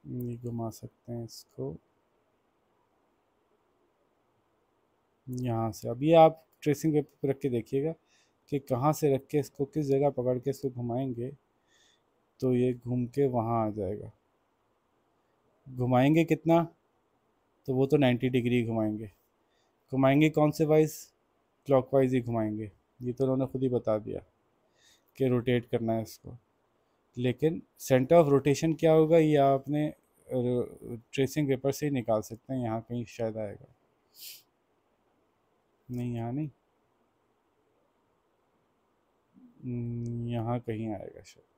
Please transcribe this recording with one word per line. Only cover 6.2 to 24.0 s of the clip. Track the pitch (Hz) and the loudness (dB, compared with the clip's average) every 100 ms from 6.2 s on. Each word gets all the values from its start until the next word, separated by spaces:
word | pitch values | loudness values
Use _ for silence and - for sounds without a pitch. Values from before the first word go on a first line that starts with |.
| 160 160 _ _ | 8 6 _ _
tracing | - 143 160 | -2 -2 0
paper | 151 139 _ | -2 -4 _
पे | 139 | -4
रख | 135 | -4
के | 139 | -2
देखिएगा | 120 110 135 151 160 _ _ _ _ _ | -4 -4 -4 -4 -8 _ _ _ _ _
कि | 143 | -8
कहाँ | - 127 143 | -4 0 0
से | 151 151 | 2 0
रख | 131 - | 0 0
के | 151 | -4
इसको, | 135 _ | -4 _
किस | 139 156 143 | -6 -4 0
जगह | 135 143 | 2 2
पकड़ | 131 123 127 | 0 -2 -2
के | 131 | -4
इसको | 131 135 | -6 -6
घुमाएंगे | 123 120 120 135 117 123 143 _ _ _ _ _ _ _ _ _ _ | -6 -6 -4 -6 -6 -10 -12 _ _ _ _ _ _ _ _ _ _
तो | 131 | 0
ये | 123 123 | 2 0
घूम | 123 120 123 123 | -2 -4 -4 -4
के | 135 139 | 0 0
वहाँ | 123 113 117 110 | 0 0 0 -2
आ | |
जाएगा। | 107 95 104 107 _ _ _ _ _ _ _ _ _ _ _ _ _ _ _ - | -2 -6 -6 -10 _ _ _ _ _ _ _ _ _ _ _ _ _ _ _ -18
घुमाएंगे | 127 123 123 139 156 | -4 2 4 4 4
कितना, | 160 156 160 165 165 _ _ _ _ _ _ _ _ _ - | 2 0 2 2 2 _ _ _ _ _ _ _ _ _ -4
तो | |
वो | 131 135 | 0 2
तो | 151 | 4
ninety | 131 120 131 | 4 2 0
degree | 127 120 123 | 0 2 0
घुमाएंगे। | 113 113 107 107 110 _ _ _ _ _ _ _ _ | 0 -2 -2 -4 -10 _ _ _ _ _ _ _ _
घुमाएंगे | 131 135 139 156 | 2 4 6 4
कौन | 156 151 | 4 2
से | 147 | 2
wise, | 156 156 156 - - _ _ _ _ _ - | 4 4 4 -2 -20 _ _ _ _ _ 2
clockwise | 139 127 139 131 | 2 4 2 2
ही | 127 | 0
घुमाएंगे, | 117 113 110 107 107 _ _ _ | -2 -4 -4 -6 -10 _ _ _
ये | 123 | -10
तो | 123 | -2
उन्होंने | 135 131 131 | -2 0 -2
खुद | 135 | -2
ही | 131 | -2
बता | 123 110 | -2 0
दिया | 107 | -4